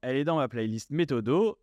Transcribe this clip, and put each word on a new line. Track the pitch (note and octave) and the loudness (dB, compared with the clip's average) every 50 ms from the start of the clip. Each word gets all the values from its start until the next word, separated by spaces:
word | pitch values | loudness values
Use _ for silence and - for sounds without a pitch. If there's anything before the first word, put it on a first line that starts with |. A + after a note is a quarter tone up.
elle | - B2+ C3 | -6 -2 -2
est | C#3 D3 | 0 0
dans | D#3+ E3 D#3 | 2 2 0
ma | C#3 A#2+ | 0 0
playlist | - A#2 A2+ A2 A2 A2 - - | -2 -2 -2 -2 -4 -4 -6 -4
Méthodo, | C#3 D#3+ F3 C#3+ C#3+ A#2+ G#2+ A2 C#3 F3 A3 A3 - - | -2 -2 0 0 0 0 2 2 2 2 2 2 0 -4